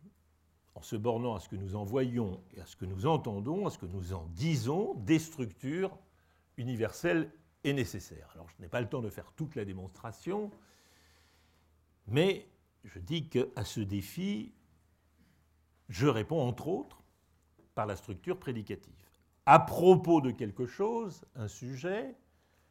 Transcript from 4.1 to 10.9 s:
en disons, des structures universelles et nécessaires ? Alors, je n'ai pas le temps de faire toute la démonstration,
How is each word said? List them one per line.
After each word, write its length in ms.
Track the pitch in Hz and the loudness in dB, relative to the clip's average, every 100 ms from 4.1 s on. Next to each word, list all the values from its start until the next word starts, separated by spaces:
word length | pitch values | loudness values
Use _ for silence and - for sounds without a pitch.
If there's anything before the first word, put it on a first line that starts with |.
en 120 | 92 80 | -8 -8
disons, 640 | 85 160 143 113 165 381 147 | -4 0 0 0 0 -2 -2
des 240 | 98 160 | 2 2
structures 760 | 160 - 113 - 127 170 190 - - _ _ _ _ - | 2 -6 -8 -8 -6 -4 -4 -6 -20 _ _ _ _ -10
universelles 760 | 123 117 110 - 170 165 151 - _ _ | -6 -2 -2 -2 0 2 0 -6 _ _
et 100 | 143 | -2
nécessaires ? 560 | 139 113 98 - 76 73 | 0 0 -4 -12 -16 -18
Alors, 140 | 82 82 | -20 -20
je 120 | - | -18
n'ai 80 | 87 | -6
pas 120 | 120 | -4
le 60 | 110 | -2
temps 140 | 127 | -4
de 80 | 110 | -6
faire 220 | - - - | -8 -14 -10
toute 200 | 156 127 | -8 -6
la 100 | 98 | -8
démonstration, 840 | 92 92 - 117 - 165 202 208 - - - - | -8 -12 -14 -16 -12 -6 -6 -6 -10 -20 -20 -20